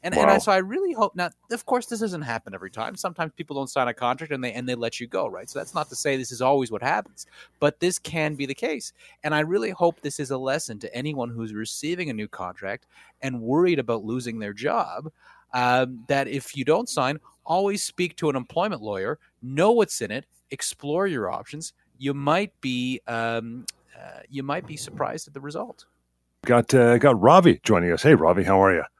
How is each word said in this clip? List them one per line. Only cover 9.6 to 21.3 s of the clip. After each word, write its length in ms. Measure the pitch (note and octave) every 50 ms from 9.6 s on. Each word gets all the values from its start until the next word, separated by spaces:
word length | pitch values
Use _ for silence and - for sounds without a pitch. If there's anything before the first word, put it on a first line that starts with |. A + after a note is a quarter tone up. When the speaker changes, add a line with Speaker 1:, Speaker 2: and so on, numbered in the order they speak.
| A3+ A3
Speaker 1:
hope 300 | F#3+ - F3 E3+ E3 _
this 200 | _ D3 C#3 -
is 100 | D3 B2
a 80 | C#3 C3
lesson 400 | C3 C3 C3 D#3+ - - A2+ G#2
to 140 | G#2+ G#2+ -
anyone 360 | A#2+ C3 D3+ D#3 C#3 A#2+ A#2+
who's 240 | A#2 A#2 A2+ A2 G#2+
receiving 540 | G#2 A2 A2 - - - D3+ F3 F3+ F3+ D3+
a 40 | B2
new 160 | G#2+ G#2+ G#2
contract 580 | - - G2 F2+ F2+ - G2+ G2 G2+ - _ _ _ - - _ _ _ -
and 180 | C3+ B2+ A#2+
worried 380 | A2+ A2+ C3 D#3 F3+ F3+ F3 C#3+
about 260 | B2+ A2+ A#2 A2+ G2
losing 340 | G#2+ A#2 B2+ B2 A#2+ A2+ A2+
their 140 | G#2+ G2+ G#2
job, 580 | G#2 A#2+ D3 - A#3 G3 - E3 - D3 D#3 _ _ _ - - _ _ _ -
um, 500 | B2 B2 B2 B2 B2+ C3 B2+ B2+ A#2 A2+
that 220 | _ C#3 C#3 C#3 A#2+
if 280 | A2 C#3+ B2+ - -
you 80 | C#3+ B2+
don't 240 | B2+ D#3 F3+ B3 B3
sign, 300 | - - C3 B2+ D3 D#3+ _ - _ _ _
always 380 | - E3 F3+ G3 G3+ G3 G3+ -
speak 320 | - - - F#3 F3 -
to 140 | - - D#3
an 60 | C3+
employment 440 | C3+ B2 - - E3 F3+ G#3+ G3 B2+
lawyer, 380 | G#2 G#2+ G#2 F#2+ F#2+ G#2+ D3 - _ _ _ _ -
know 300 | B2 C3+ C#3+ E3+ G#3 A#3+
what's 280 | A#3+ G#3+ - - -
in 120 | A#2+ G2 G#2
it, 120 | B2+ D3+ _ _ _ _ _ -
explore 560 | C3+ - - - _ - C#3+ D3 F3 G3 G3
your 200 | E3+ B2+ G#2 F2+